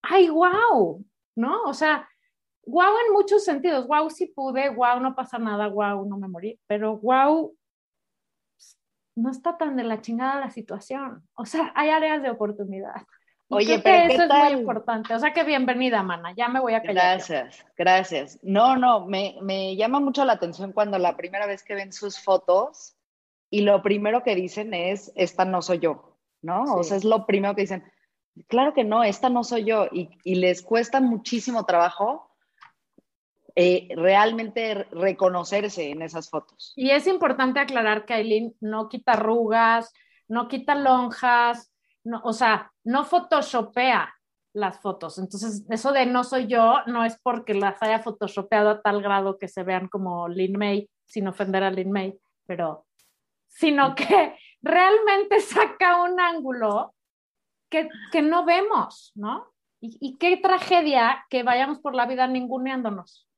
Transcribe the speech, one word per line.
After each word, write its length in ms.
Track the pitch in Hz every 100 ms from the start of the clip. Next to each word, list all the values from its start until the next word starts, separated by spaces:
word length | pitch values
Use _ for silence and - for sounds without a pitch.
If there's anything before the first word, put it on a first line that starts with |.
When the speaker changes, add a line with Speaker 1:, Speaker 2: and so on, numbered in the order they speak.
Speaker 1:
"Ay, 260 | - 370 349
guau", 760 | 311 359 381 466 285 180 165 - _ _ -
¿no? 280 | 233 381
O 100 | 381
sea, 340 | 262 311 294 - _ _ _ _ _
guau 300 | - 294 370 440 466
en 60 |
muchos 300 | 403 403 403
sentidos, 420 | 392 285 349 277 247
guau 220 | 302 320
si 180 | 320 359
pude, 420 | - 269 262 277
guau 300 | 226 247 247
no 160 | 262 262
pasa 220 | 254 240
nada, 280 | 226 208 208
guau 380 | 202 208 202 196
no 100 | 202
me 100 | 190
morí, 320 | 175 196 - _
pero 300 | 208 220 220
guau, 580 | 220 262 277 311 311 _ _ _ _ _ _ _ _ _ _ _ _ _ _ _ _ -
no 140 | 240
está 260 | 262 339 339
tan 180 | 311 262
de 80 |
la 180 | 233 220
chingada 380 | 226 233 262 277
la 100 | 269
situación. 760 | 240 220 196 - 262 269 - _ -
O 100 | 226
sea, 260 | 311 311 -
hay 140 | 302
áreas 320 | 311 311 302
de 80 | 269
oportunidad. 680 | 233 214 208 196 190 196 - - _ _ _ _
Y 40 | 208
Speaker 2:
Oye, 260 | 220 320
Speaker 1:
creo 20 |
Speaker 2:
pero 180 | 415 359
Speaker 1:
que 60 | 339
Speaker 2:
¿qué 60 |
Speaker 1:
eso 100 | 262
es 60 | 339
Speaker 2:
tal? 220 | 285 294
Speaker 1:
muy 80 | 277
importante. 520 | 233 220 226 226 226
O 60 | 233
sea 140 | 294
que 100 | 311
bienvenida, 580 | 302 285 254 247 254 226
mana. 300 | 190 170 170
Ya 140 | 185 240
me 140 | 262
voy 120 | 254
a 80 | 226
callar 380 | 226 190 180 185
yo. 60 | 185
Speaker 2:
Gracias, 380 | 151 123 - _ _
gracias. 640 | 175 185 185 156 139 -
No, 360 | 185 196 240 262
no, 280 | 247 226 180
me, 300 | 190 196 190
me 340 | 196 190 190 190
llama 240 | 220 277
mucho 240 | 277 262
la 100 | 269
atención 380 | 220 175 165 196
cuando 260 | 190 208 196
la 200 | 180 165
primera 280 | 175 196 208
vez 180 | 196
que 120 | _ 202
ven 160 | 196
sus 280 | 190 208 -
fotos 760 | - 185 - 180 262 - - _ _ _ _ _ _
y 120 | 208
lo 200 | 202 196
primero 420 | 196 202 208 233
que 120 | 240 190
dicen 380 | 185 - 214
es, 380 | 185 175 196 - -
"Esta 280 | 180 -
no 180 | 185 185
soy 180 | 170 175
yo", 380 | 165 147 _ _ _ _
¿no? 220 | 165 180 277 202
O 80 |
Speaker 1:
Sí. 60 | 170
Speaker 2:
sea, 80 | 196
es 60 |
lo 220 | 214 220 -
primero 280 | 196 202
que 100 | 202
dicen. 200 | 185 185 - _ _ _ _ - -
Claro 260 | 233 277
que 120 | 294 220
no, 180 | 220
esta 240 | 226 202 262
no 160 | 240
soy 220 | 233 233 214
yo. 220 | 220 196
Y, 180 | 175 170 _
y 120 | 180 185
les 260 | 185 180
cuesta 400 | - 226 233 269
muchísimo 640 | 262 226 - 240 226 233 208
trabajo, 640 | 175 175 - 208 302 - _ _ _ - _ _ _ _ _ _ _ - -
eh, 340 | 180 180 180 -
realmente 760 | 175 196 220 226 226 220 226 208
re-, 120 | -
reconocerse 1000 | 165 190 190 185 180 170 202 208 180 151
en 100 | 151
esas 280 | 160 165 160
fotos. 420 | 156 - _ - -
Speaker 1:
Y 140 | 262
es 140 | 277 349
importante 520 | 370 311 262 262 262
aclarar 460 | 277 254 220 214 214
que 80 |
Aileen 420 | 233 220 214 233 -
no 260 | 214 220 214
quita 240 | - -
arrugas, 760 | 220 220 233 220 226 226 226 233 _ _ _ _
no 180 | 226 233
quita 260 | 269 269 285
lonjas, 960 | 277 254 247 240 254 240 240 240 - _ _ _
no, 180 | 226 233
o 80 | 240
sea, 380 | 226 240 208 - _ 226
no 180 | 262
photoshopea 1120 | 285 349 349 - - 254 208 - 254 220 151 - _ _ _
las 260 | 208 196 185
fotos. 400 | 208 190 160 175
Entonces, 460 | 185 202 226 208 -
eso 220 | 220 262
de 140 | 277 247
"no 180 | 247
soy 240 | 247 262 220
yo" 280 | 240 226 262 233
no 160 | 240
es 160 | 226 226
porque 320 | 254 233 233
las 300 | 202 202 196
haya 160 | 220 220
photoshopeado 680 | 226 214 196 202 196 214 208
a 120 | 214
tal 200 | 208 202
grado 360 | 202 196 196 196
que 120 | 185
se 140 | -
vean 260 | 185 185 185
como 400 | 196 190 175 170
Lin 280 | 180 190 202
May, 320 | 208 202 208 _ _
sin 220 | - 196
ofender 360 | 185 196 190
a 80 | 190
Lin 200 | 185 185
May, 260 | 202 190 196 _ _ _
pero, 380 | 175 165 156 _ _ _ _ _ _ _
sino 460 | - 320 285 269 262
que 400 | - 392 302 - _ _
realmente 800 | 294 339 370 427 427 392 403 415
saca 600 | 403 - 427 - 370 349
un 160 | 349 359
ángulo 760 | 349 339 262 247 220 208 - _ _ _ _ _ _ _ _
que, 200 | 320 320 - -
que 80 | 320
no 240 | 302 339 330
vemos, 640 | 339 403 370 202 - - 208
¿no? 360 | 208 294 - _ _ _
Y, 160 | 233 -
y 180 | 269 262
qué 200 | 349 370
tragedia 880 | 381 370 - 349 302 269 233 269 -
que 140 | 254
vayamos 360 | 247 247 269 294
por 160 | 285 254
la 100 | 240
vida 220 | 254 254
ninguneándonos. 1000 | 254 247 254 262 262 233 196 170 _ _